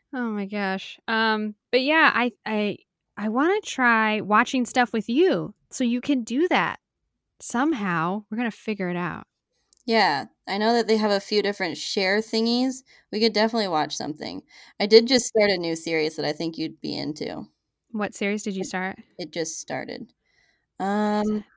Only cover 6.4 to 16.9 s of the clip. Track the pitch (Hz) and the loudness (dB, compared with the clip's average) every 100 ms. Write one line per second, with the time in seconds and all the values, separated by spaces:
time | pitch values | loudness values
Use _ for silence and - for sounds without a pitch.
6.4 | 349 226 165 - _ _ _ _ _ _ | 2 2 0 -4 _ _ _ _ _ _
7.4 | - 233 302 254 196 170 170 208 - 214 | -6 -2 0 0 0 0 0 -4 -6 -4
8.4 | 233 - - 208 180 175 175 - - _ | -4 -6 -6 -4 -4 -4 -4 -8 -14 _
9.4 | _ _ _ - 240 226 180 139 - _ | _ _ _ -12 0 2 2 0 -6 _
10.4 | - 196 220 233 220 220 214 196 - 208 | -6 -2 2 2 2 2 2 0 0 0
11.4 | 196 202 180 131 - 208 190 208 214 220 | 0 -2 -4 -6 -6 -2 0 0 0 0
12.4 | 226 240 262 254 - _ _ 214 226 208 | 2 2 0 -4 -12 _ _ 0 2 2
13.4 | 220 226 196 156 143 - - - - - | 0 0 0 0 -2 -6 -8 -8 -10 -12
14.4 | - - - - 202 220 233 254 - 220 | -14 -20 -12 -4 8 8 8 2 2 2
15.4 | 208 185 170 165 165 160 156 156 147 151 | 2 2 -2 -4 -2 -2 -2 -2 -4 -4
16.4 | 160 160 160 - 151 | -4 -4 -8 -8 -8